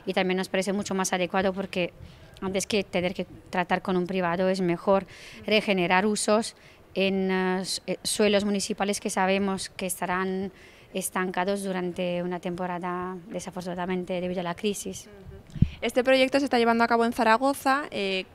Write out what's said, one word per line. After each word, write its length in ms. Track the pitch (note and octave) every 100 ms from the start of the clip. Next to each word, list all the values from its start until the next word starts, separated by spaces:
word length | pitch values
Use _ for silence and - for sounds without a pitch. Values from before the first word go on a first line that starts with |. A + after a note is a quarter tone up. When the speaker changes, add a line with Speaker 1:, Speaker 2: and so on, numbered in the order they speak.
| -
Speaker 1:
y 60 |
también 240 | G3 F#3 F#3
nos 120 | F3+
parece 240 | F#3+ F#3+
mucho 220 | G3+ -
más 180 | F#3+ F#3+
adecuado 400 | F#3 F3 F#3+ F#3+
porque 400 | F#3 F#3+ F#3+ E3+ - - - - -
antes 240 | F#3+ F#3+ -
que 180 | G#3
tener 280 | F#3+ F#3 F3
que 120 | - F3+ - -
tratar 320 | F#3 F3+ F3+
con 140 | G3 F#3
un 100 | F3+
privado 420 | F#3+ F3 F3 F#3
es 120 | F#3+
mejor 460 | F3+ E3+ - G3 F#3 - - - G#3+
regenerar 600 | G#3+ G3+ F#3+ F3 F#3 G#3+
usos 480 | G#3 - G#3+ A3+ - - - -
en, 360 | - F#3+ G3 F#3+
eh, 340 | F#3 F#3 F#3
su-, 160 | F3+ - -
eh, 100 | -
suelos 400 | - - G#3 G3+
municipales 560 | G#3 G3+ - G3+ G3 G3+
que 100 | G#3+
sabemos 600 | G3+ F#3+ G3 G3 F#3+ -
que 160 | - F#3
estarán 680 | - F3+ F3+ F#3+ F#3 G3 - - - -
estancados 680 | F#3+ F3+ G3 F#3 F#3 F#3 G3+
durante 600 | G3 F#3 F3+ F3 F3+ F3
una 160 | F3+ F3
temporada, 800 | F#3 F3 F3+ F3 F3+ F3+ F3+ F#3 E3
desafortunadamente, 920 | F3+ F3 F3+ F3+ F3 F3 F#3 F3+ F3+
debido 200 | F3+ F3+
a 20 |
la 120 | E3+
crisis. 520 | E3+ G#3 G3 G3 F#3 G#3+
Speaker 2:
Ujú. 560 | G3+ F#3 - - - - -
Este 240 | A#3+ B3
proyecto 340 | B3 C4 C4 C#4
se 60 |
está 140 | C#4 A#3+
llevando 260 | A#3 A#3
a 20 | A#3
cabo 200 | A#3 A#3
en 80 |
Zaragoza. 720 | A#3+ A3 A3+ C4+ C#4 C#4 C4+ D4+
Eh, 360 | G#3+ G3 F#3 F#3